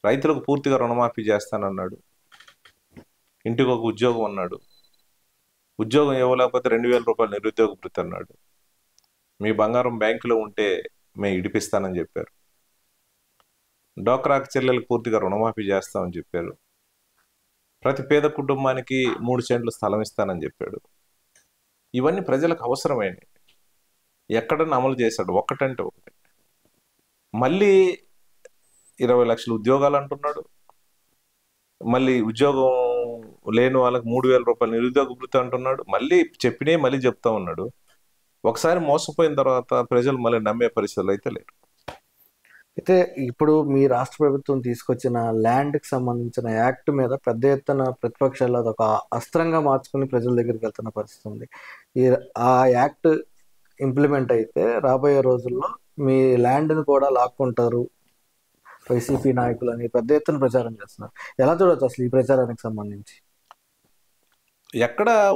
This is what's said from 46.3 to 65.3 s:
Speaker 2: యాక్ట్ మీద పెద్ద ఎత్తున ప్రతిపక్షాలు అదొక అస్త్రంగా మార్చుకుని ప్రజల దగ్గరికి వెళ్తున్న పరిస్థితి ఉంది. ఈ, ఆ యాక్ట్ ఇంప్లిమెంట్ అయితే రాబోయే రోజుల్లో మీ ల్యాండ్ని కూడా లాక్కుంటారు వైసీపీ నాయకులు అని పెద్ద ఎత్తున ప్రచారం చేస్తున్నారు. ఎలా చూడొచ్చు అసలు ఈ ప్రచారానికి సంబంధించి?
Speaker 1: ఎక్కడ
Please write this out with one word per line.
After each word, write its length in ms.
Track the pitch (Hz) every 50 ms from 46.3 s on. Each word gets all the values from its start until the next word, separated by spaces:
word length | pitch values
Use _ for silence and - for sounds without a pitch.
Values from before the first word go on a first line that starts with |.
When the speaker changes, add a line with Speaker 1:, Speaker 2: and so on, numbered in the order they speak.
| - - 120 117
Speaker 2:
యాక్ట్ 420 | 113 110 113 127 131 - _ -
మీద 200 | 147 139 131 120
పెద్ద 340 | 131 131 _ - 117 113 120
ఎత్తున 380 | 139 139 135 _ - 143 139 131 127
ప్రతిపక్షాలు 680 | 127 _ - 117 - _ 139 131 135 - 135 123 123
అదొక 260 | 120 117 113 107 - 113 110 107 107 - _ -
అస్త్రంగా 460 | 117 120 - - 165 165 165 160 165
మార్చుకుని 460 | 151 143 135 131 131 - - 139 139
ప్రజల 260 | 131 131 123 117 123 123
దగ్గరికి 300 | 120 117 117 117 110 113
వెళ్తున్న 240 | 110 - - 113 113
పరిస్థితి 400 | - 110 107 - - _ _ 110
ఉంది. 180 | 104 107 117 - - - - - - - _ _ _
ఈ, 80 | 127 127 127 123 - - - - -
ఆ 280 | 117 123 127 127 127
యాక్ట్ 420 | 131 123 120 127 147 - _ _ 165 156 - - _ _ _ _ _ _ _ _ _ _ _
ఇంప్లిమెంట్ 520 | 139 135 127 139 143 143 147 139 131 120 127
అయితే 460 | 113 110 - _ - 87 113 117 110
రాబోయే 420 | - 131 131 131 131 147 143 139
రోజుల్లో 480 | 131 131 127 123 117 127 123 127 147 180 - - _ _ _ -
మీ 380 | 143 135 131 135 131 131 127
ల్యాండ్ని 480 | 120 120 123 127 143 156 156 156 156 147
కూడా 240 | 143 143 139 139 139
లాక్కుంటారు 800 | 135 123 123 123 _ _ 139 127 120 - 120 120 120 120 123 - _ _ _ _ _ _ _ _ _ _ _ _ _ _ _ - - _ _ -
వైసీపీ 420 | 123 120 117 - 143 127 127 139 123
నాయకులు 380 | 123 120 120 117 117 123 120
అని 180 | 117 117 120 117
పెద్ద 240 | _ 123 113 117 147
ఎత్తున 260 | 151 151 - 156 143
ప్రచారం 340 | 135 127 113 127 117 117 113
చేస్తున్నారు. 400 | 107 101 - - - 107 107 _ - - - - - 131
ఎలా 100 | 135 165
చూడొచ్చు 320 | 170 190 180 170 135 135
అసలు 200 | 123 - - 123
ఈ 40 | 120
ప్రచారానికి 540 | 123 131 123 120 139 131 127 117 117 - -
సంబంధించి? 520 | 117 110 107 104 104 101 101 101 - - _ _ _ _ _ _ _ - _ _ _ _ _ _ _ _ _ _ _ _ _ _ _ _ _ _ _ _ _ _ _ - 120
Speaker 1:
ఎక్కడ 300 | 117 120 - - 208 233 233 214 208 196